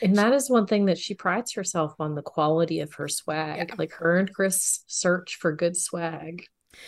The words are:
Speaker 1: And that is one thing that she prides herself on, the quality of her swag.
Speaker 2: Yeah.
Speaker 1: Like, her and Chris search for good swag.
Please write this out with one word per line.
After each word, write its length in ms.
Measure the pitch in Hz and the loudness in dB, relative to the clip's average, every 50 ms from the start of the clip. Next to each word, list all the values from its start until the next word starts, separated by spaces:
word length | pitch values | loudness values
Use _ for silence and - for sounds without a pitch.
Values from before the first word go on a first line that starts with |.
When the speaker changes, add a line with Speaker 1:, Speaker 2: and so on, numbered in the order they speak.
| 226 | 2
Speaker 1:
And 140 | 190 196 | 4 4
that 160 | 208 202 226 262 | 6 6 4 4
is 160 | 277 269 - | 4 4 4
one 160 | 254 233 208 | 2 2 4
thing 200 | 196 214 208 202 | 4 2 4 4
that 100 | 196 175 170 | 4 2 0
she 160 | - - 202 | -2 -8 -10
prides 380 | - - 185 175 220 240 - - | -4 -2 -2 -2 -2 -4 -6 -8
herself 420 | - 185 - - 175 156 151 - - | -6 -6 -4 -2 -2 -2 -2 -2 -4
on, 160 | 156 151 151 | -4 -4 -4
the 80 | 147 - | -6 -8
quality 580 | - - - 151 151 156 160 170 160 165 160 | -4 -2 0 2 4 4 2 2 0 0 -4
of 140 | 151 151 - | -4 -6 -8
her 140 | - 143 147 | -10 -8 -6
swag. 600 | - - - - 151 156 156 151 151 - - - | -6 -6 -6 -4 -4 -4 -4 -4 -6 -6 -8 -8
Speaker 2:
Yeah. 60 | - - | -6 -6
Speaker 1:
Like, 140 | 160 160 - | -6 -6 -6
her 260 | - 165 165 175 185 | -2 0 2 4 4
and 140 | 196 190 - | 2 0 0
Chris 500 | - 196 190 190 - - - - - - | 0 0 0 0 0 0 -2 -2 -4 -6
search 500 | - - - - 180 175 180 180 - - | -8 -6 0 2 2 2 2 -2 -8 -10
for 160 | - - 170 151 | -2 -2 -2 0
good 240 | 151 175 170 175 | 0 0 -2 0
swag. 720 | - - - - 175 170 165 165 151 151 160 170 175 - - _ _ _ _ _ - - | -2 -4 -6 -4 -4 -4 -6 -6 -8 -10 -12 -12 -14 -16 -18 _ _ _ _ _ -20 -20